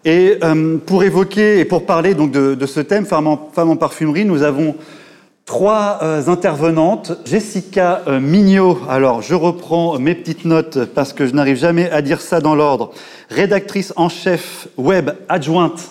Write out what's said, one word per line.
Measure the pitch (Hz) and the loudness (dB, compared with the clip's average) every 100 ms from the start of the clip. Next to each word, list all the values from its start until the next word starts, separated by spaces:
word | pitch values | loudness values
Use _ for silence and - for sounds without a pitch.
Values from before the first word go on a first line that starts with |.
Et, | 160 170 185 202 | 4 4 4 4
euh, | 165 156 160 160 | 2 2 2 -2
pour | - 185 196 | 0 2 4
évoquer | 170 190 208 214 202 | 2 0 2 4 4
et | 156 | 2
pour | 175 - | -2 0
parler | 165 175 175 | 0 2 2
donc | 151 | 0
de, | 139 139 | 2 0
de | 131 135 | 0 -4
ce | 156 | -4
thème, | 143 202 190 | -2 -2 0
Femmes | 160 156 | 0 0
en, | 147 - | -2 -4
Femmes | - 165 | -2 0
en | 160 | 0
parfumerie, | 156 - 160 151 214 | -2 -2 -2 0 0
nous | 156 | 2
avons | 147 139 156 147 - - - - _ _ - | 0 0 -2 -4 -16 -20 -20 -20 _ _ -6
trois, | 117 202 214 202 208 | 0 0 2 -2 -2
euh, | 160 156 139 | -2 -2 0
intervenantes. | 175 185 147 165 160 165 214 - 170 | 0 0 0 0 2 2 0 -6 -10
Jessica, | - 214 208 190 - 196 180 175 - | -4 -4 -2 -8 -4 0 0 0 -2
euh, | 131 | -2
Mignot, | 139 190 196 196 185 151 135 | 2 4 6 6 4 2 -2
alors | 131 135 117 | 0 2 0
je | 104 175 | -2 0
reprends | 170 175 - 170 170 143 | 0 -2 -4 -2 0 0
mes | 139 170 | -2 -2
petites | 165 165 | -6 -6
notes | 165 160 160 135 | 0 0 0 -4
parce | 117 - 139 | -2 -2 -4
que | - 135 | -2 0
je | |
n'arrive | 139 135 127 | 2 0 2
jamais | 170 170 175 | 2 2 0
à | 156 | -2
dire | 139 151 | -2 -4
ça | - 170 | -2 -2
dans | 151 151 | 2 2
l'ordre. | 151 127 113 - - - - | 2 0 -4 -12 -20 -20 -8
Rédactrice | 117 190 196 196 196 185 - | -2 0 0 -2 -8 -6 -2
en | 170 | -4
chef | - 190 170 - - - - | -2 -4 -4 -6 -16 -16 -4
web | 131 190 147 - - | 0 0 0 -8 -4
adjointe | 175 143 170 165 - - | -4 0 0 0 -4 -18